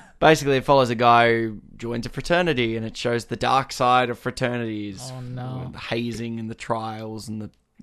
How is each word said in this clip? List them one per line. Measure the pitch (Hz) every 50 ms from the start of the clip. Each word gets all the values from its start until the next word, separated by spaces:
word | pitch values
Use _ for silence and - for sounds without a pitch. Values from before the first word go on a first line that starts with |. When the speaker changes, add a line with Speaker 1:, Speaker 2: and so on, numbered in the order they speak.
| - - _ -
Speaker 1:
basically | 165 151 160 156 139 139 135
it | 131 -
follows | - 143 135 127 113
a | 120
guy | 110 120 117 117 117 117 117 117
who | 113 117 113 107 104 - - -
joins | - - 117 117 117 113
a | 123
fraternity, | - 143 - - 170 175 180 170 147 127 120 113 113
and | 113 110
it | 113 -
shows | - - 120 120 117 -
the | - 120
dark | 104 127 120 123 135 131 - -
side | - 131 123 123 127 127 120
of | 117 -
fraternities. | - 131 123 - 131 120 123 120 117 113 110 104 104 104 98 123 127 131 131
Speaker 2:
Oh, | 127
no. | 123 123 123 127 127 127 127 127 127 127 -
Speaker 1:
The | -
hazing | - - 117 117 120 120 113 107 117 117 117 113
and | 110 110
the | 113
trials | - - - 117 113 110 113 110 110 113 110 110 110 101 110
and | 110 107 107
the | - _ _ _ _ _ _